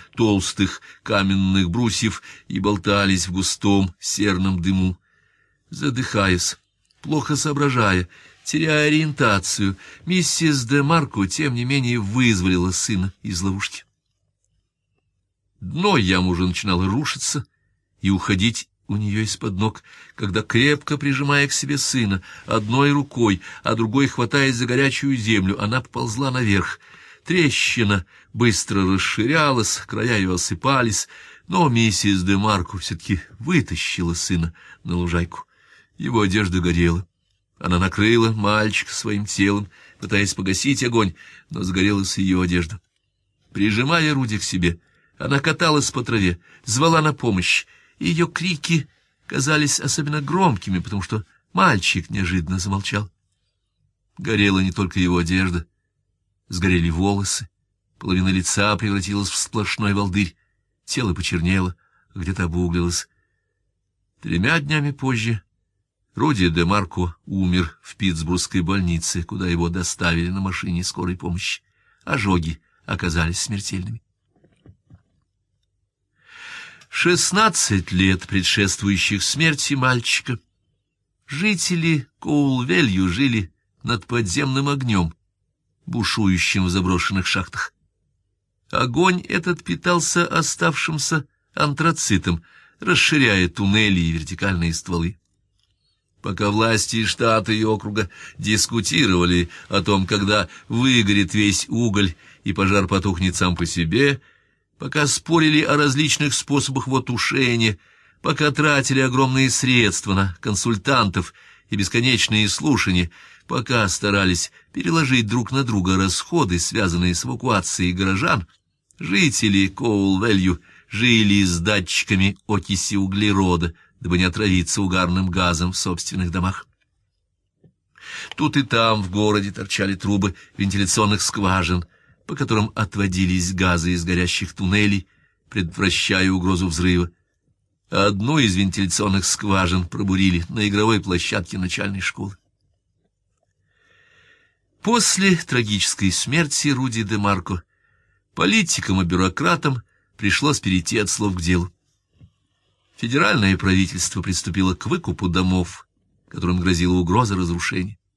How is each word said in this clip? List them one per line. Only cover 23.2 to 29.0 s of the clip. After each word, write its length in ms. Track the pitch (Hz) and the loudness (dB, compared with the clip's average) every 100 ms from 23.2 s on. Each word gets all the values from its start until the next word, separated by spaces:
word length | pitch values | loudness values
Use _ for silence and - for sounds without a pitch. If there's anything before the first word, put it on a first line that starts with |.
| 113 95 - - | 2 2 -4 -8
а 120 | - 113 | -2 0
другой 320 | 113 131 139 | 0 2 0
хватаясь 480 | - 160 143 135 120 | 0 0 2 2 0
за 100 | 120 | -2
горячую 500 | 127 139 123 139 131 | 0 0 0 -2 0
землю, 460 | 104 107 92 101 | 2 2 2 0
она 200 | 104 127 | -2 -2
поползла 500 | - 120 123 107 135 | -4 -6 -4 -2 -2
наверх. 480 | 127 117 95 85 - - - - - | 0 2 2 0 -8 -16 -20 -20 -14
Трещина 840 | - 175 151 - - - 104 101 - - _ | -4 0 2 2 0 0 2 0 -2 -16 _
быстро 520 | 110 120 95 - 98 92 | 0 2 2 0 0 2
расширялась, 920 | 95 | 0